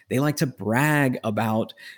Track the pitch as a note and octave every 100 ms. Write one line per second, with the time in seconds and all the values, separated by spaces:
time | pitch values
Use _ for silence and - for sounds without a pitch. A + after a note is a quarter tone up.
0 | - A2+ D3 D3+ D3+ - G2 A2+ D3+ D3
1 | C#3 B2 A2+ G#2 A2+ A2 G#2+ - -